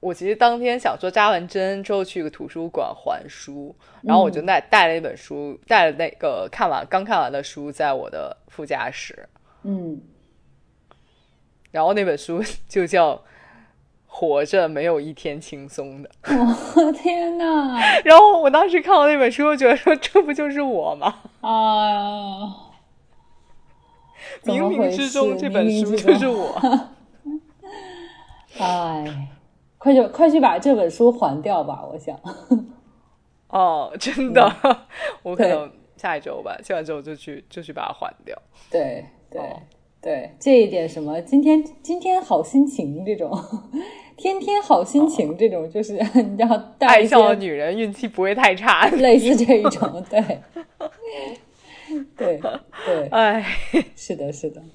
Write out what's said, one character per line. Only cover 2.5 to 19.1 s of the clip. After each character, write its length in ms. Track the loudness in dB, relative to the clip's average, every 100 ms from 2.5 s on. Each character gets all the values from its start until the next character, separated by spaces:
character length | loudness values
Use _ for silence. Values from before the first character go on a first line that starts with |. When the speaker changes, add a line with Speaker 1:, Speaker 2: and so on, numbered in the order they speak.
| -12 -10
Speaker 1:
馆 240 | -6 -8
还 320 | -8 -8 -8 -10
书， 460 | -20 -18 -18 -18 -20 _ -16
然 140 | 2 2
后 80 |
我 60 | 4
就 120 | 0
带-， 160 | -2 -2
Speaker 2:
嗯。 40 | 4
Speaker 1:
带 200 | 4 4
了 80 | 2
一 40 |
本 160 | -6 -12
书， 420 | -14 -12 -12 -14 _
带 200 | 2 2
了 80 | 0
那 140 | -6
个 380 | -4 -4 -4 -8
看 180 | -4 -2
完， 160 | -2 -4
刚 180 | -4
看 160 | -2 -2
完 100 | -2
的 120 | -4
书 280 | -10 -12 -14
在 220 | -4 -4
我 180 | -4 -6
的 260 | -10 -12 -14 _
副 180 | -18 -10
驾 240 | -8 -8
驶。 380 | -10 -16 -18 -20 _ _ _
Speaker 2:
嗯。 380 | -10 -8 -8 -12 -16 _ _ _ _ _ _ _ _ _ _ _ _ _ _ _ _
Speaker 1:
然 140 | -2
后 100 | 0
那 100 | 0
本 140 | 0 -4
书 240 | -4 -6 -6 -8 -6
就 180 | -4 0
叫 280 | 2 2 0 _ _ _ _ _ _ _ _ _
《活 380 | -6 -2 0
着 240 | 2 0 0
没 160 | -2
有 160 | -2 -2
一 120 | -4
天 280 | -10 -10 -10
轻 260 | -14 -18 -16
松 360 | -14 -14 -14
的》。 80 | -20 _ -4 0 2 0 0 2
Speaker 2:
哦， 80 | 4
天 460 | 2 -2 -2 -4 -4
哪。 420 | -2 0 -2 0 2
Speaker 1:
<laughs> 100 | 2
然 140 | 10 10
后 240 | 10 8
我 80 | 4
当 180 | 4 4
时 140 | 0
看 100 | 4
到 140 | 4
那 100 | 6